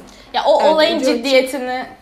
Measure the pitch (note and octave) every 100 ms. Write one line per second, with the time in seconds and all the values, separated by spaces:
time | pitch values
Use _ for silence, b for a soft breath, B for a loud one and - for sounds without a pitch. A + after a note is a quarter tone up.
0 | - B B - - D4+ D4 D#4 D#4+ E4
1 | C4 A#3 C#4 C4 C4 C#4+ B3+ B3+ - -